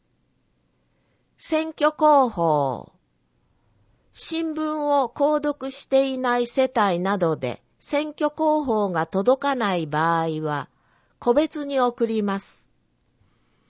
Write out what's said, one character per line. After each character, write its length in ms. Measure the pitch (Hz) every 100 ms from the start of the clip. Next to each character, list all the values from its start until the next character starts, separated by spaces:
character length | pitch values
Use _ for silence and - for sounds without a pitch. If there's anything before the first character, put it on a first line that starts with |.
| _ _ _ _ _ _ _ _ _ _ _ _ _ _
選 320 | - 311 320
挙 240 | - 302
公 360 | - 302 285 247
報。 640 | 185 165 147 135 95 - _ _ _ _ _ _ _ _ _ _ _ _
新 420 | - - 320 330
聞 480 | 302 311 311 294 285
を 60 | 240
購 340 | - 294 294
読 300 | 294 - 269
し 140 | - -
て 240 | 269 269
い 80 | 254
な 200 | 254 247
い 100 | 240
世 220 | 269 262 247
帯 240 | 202 175
な 180 | 190 202
ど 200 | 165 139
で、 260 | 127 - _ _
選 300 | - 294 302
挙 200 | 294 294
公 360 | 294 311 302 262
報 240 | 214 202
が 180 | 165 165
届 340 | 190 208 269
か 140 | 285 254
な 220 | 202 180
い 100 | 151
場 340 | 151 165 165
合 200 | 165 156
は、 260 | 151 147 - _ _ _ _ _
個 140 | 240
別 320 | 254 320 302 285
に 140 | 269
送 280 | 247 240 226
り 160 | 220
ま 160 | 202 196
す。 300 | - - _ _ _ _ _ _ _ _ _ _